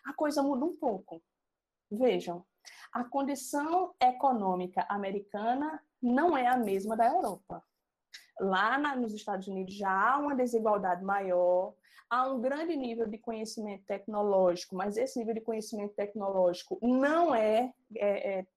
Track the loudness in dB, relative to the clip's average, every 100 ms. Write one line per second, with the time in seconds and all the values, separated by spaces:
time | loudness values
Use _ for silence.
0 | -12 -4 -2 0 0 0 -2 -2 -2 -4
1 | -8 -20 _ _ _ _ _ _ -8 0
2 | 2 2 -2 -8 -12 _ -20 -20 -10 -8
3 | -4 -2 -2 -4 -4 -4 0 0 0 2
4 | 2 4 2 2 0 0 -2 -4 -2 -2
5 | -4 -6 -6 -4 -2 -2 -2 -6 _ _
6 | 0 4 4 4 2 2 2 0 0 2
7 | 2 2 0 -6 -10 -16 -16 _ _ _
8 | _ -20 _ -4 0 2 2 2 0 -2
9 | -4 -6 -6 -6 -6 -8 -8 -4 0 2
10 | 4 2 0 0 0 2 2 2 0 -2
11 | 0 -2 0 2 4 4 0 -8 _ -18
12 | -4 0 0 0 -2 -2 -2 -4 -4 -4
13 | -4 -6 -8 -8 -8 -8 -8 -8 -8 -8
14 | -4 -2 2 4 4 2 -4 -6 -4 -2
15 | -2 -2 -4 -4 -4 -6 -6 -8 -8 -6
16 | -6 -4 -2 4 4 2 -4 -2 2 4
17 | 4 4 4 4 4 2 0 -6 -14 -2
18 | 0 0 -2 -4 -6